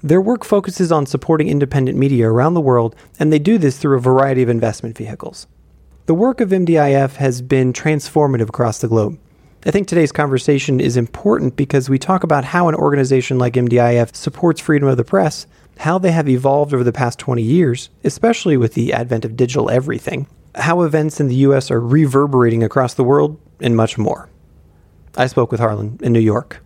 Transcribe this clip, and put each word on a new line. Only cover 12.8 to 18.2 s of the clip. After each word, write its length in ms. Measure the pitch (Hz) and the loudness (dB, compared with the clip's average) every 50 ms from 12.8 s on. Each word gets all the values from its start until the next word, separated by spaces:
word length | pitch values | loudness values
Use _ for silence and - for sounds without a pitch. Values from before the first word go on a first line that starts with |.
| 147 147 143 143 135 127 135 131 123 - 135 127 | 0 0 2 2 2 2 2 0 0 0 -2 0
like 200 | 123 123 117 123 | 0 0 0 0
M 100 | 123 120 | 0 2
D 100 | 120 120 | 2 2
I 180 | 120 120 120 | 4 4 4
F 200 | 120 117 113 - | 2 0 -2 -4
supports 460 | - - - 135 - - 170 160 - | -10 -10 -10 -8 -2 0 0 0 0
freedom 260 | - - 156 143 143 135 | -2 0 0 2 2 2
of 80 | 131 | 2
the 80 | 123 117 | 0 0
press, 440 | - - 190 190 156 - - - _ _ _ _ _ _ - | 0 0 0 0 0 -2 -6 -14 _ _ _ _ _ _ -6
how 180 | - 151 170 190 | -4 -2 -2 0
they 140 | 185 185 | 0 0
have 180 | 165 165 151 135 | 0 0 2 2
evolved 440 | 131 123 127 139 135 143 147 147 143 | 0 0 2 0 2 2 0 0 0
over 120 | 127 123 | 0 0
the 80 | 120 113 | 0 0
past 260 | - 127 120 120 - | 0 -4 -4 -4 -6
twenty 220 | - - 127 120 | -6 -4 -4 -2
years, 480 | 113 110 139 175 180 139 120 123 - - _ _ _ | 0 0 2 2 2 2 0 -4 -8 -16 _ _ _
especially 500 | - - - | -6 -4 0